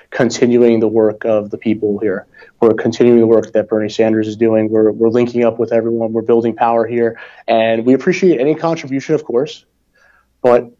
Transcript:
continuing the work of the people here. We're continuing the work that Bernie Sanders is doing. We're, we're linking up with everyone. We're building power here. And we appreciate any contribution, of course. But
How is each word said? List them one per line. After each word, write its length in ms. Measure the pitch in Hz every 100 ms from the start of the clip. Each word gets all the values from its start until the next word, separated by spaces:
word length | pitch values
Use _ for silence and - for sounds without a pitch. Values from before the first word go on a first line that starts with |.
| _
continuing 680 | - 131 - 123 120 120 113
the 80 | 110
work 380 | 113 110 104
of 260 | 113 107 104
the 80 | 107
people 400 | 113 107 104 101
here. 280 | 107 95 - _ - _
We're 140 | 117
continuing 440 | 110 120 117 120 120
the 80 | 113
work 260 | 110 107
that 160 | 110 107
Bernie 200 | 110 107
Sanders 400 | - 113 110 107
is 80 | 107
doing. 340 | 113 110 110
We're, 220 | 110 110
we're 160 | 107 113
linking 360 | 117 120 120
up 140 | 117 117
with 140 | 113
everyone. 400 | 117 113 117 113
We're 100 | 113
building 320 | 113 117 113
power 320 | 107 120 117 113
here. 320 | 120 117 113 - - -
And 360 | 113 113 113
we 100 | 117
appreciate 460 | 131 190 180 185 135
any 140 | 139
contribution, 600 | 156 165 165 139 135 - 151
of 80 |
course. 400 | - 117 151 - _ _ _ _ _ _ _ _
But 280 | 123 120 120 _